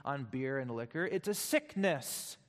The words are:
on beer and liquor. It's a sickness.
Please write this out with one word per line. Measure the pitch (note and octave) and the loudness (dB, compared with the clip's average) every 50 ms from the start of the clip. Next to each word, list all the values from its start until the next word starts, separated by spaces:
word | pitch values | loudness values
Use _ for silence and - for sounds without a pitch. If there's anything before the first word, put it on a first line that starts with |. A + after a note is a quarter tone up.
| - | -4
on | C3 C#3+ C#3+ C3 | -4 -2 -2 -2
beer | A2 A2+ C3 C3+ C3 C3+ C#3 | -2 -2 -2 0 0 0 0
and | C3 B2 | 0 -2
liquor. | A#2 A2+ A#2+ A#2 - D#3+ F3+ | -2 -4 -4 -4 -2 -2 0
It's | F#3+ F#3+ F#3 - G#3 | 0 0 0 0 0
a | G#3 | -2
sickness. | - - - D4+ D4+ D4+ - - G3 G3 F#3+ D#3+ C3 - - - - - - - - _ | -2 2 2 4 2 2 0 0 2 4 4 4 2 0 -4 -6 -6 -6 -8 -12 -14 _